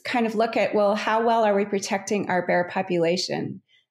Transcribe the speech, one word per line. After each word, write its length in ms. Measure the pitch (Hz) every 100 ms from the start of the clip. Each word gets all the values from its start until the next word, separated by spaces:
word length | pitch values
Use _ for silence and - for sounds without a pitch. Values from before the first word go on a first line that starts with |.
| -
kind 220 | 247 226
of 80 | 208
look 200 | 226 233
at, 200 | 202 208
well, 200 | 202 214
how 300 | 220 220 233
well 180 | 233
are 120 | 214 196
we 100 | 208
protecting 640 | 196 - 196 202 208 -
our 160 | 180 175
bear 240 | 175 175
population? 920 | 190 190 175 165 185 - 151 - - _ _ _